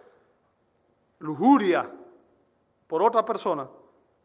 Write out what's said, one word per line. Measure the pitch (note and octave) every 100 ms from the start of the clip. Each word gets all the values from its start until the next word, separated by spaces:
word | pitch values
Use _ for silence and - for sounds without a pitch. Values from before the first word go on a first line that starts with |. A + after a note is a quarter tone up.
| - _ _ _ _ _ _ _ _ _ _ _
lujuria | D#3 C#3+ A3 C#4 G3 D#3+ A#2+ - - - _ _ _ _ _ _ _
por | D#3+
otra | G#3+ A3+
persona, | A3 G#3 G#3 D#3 C3+ - - _ _ _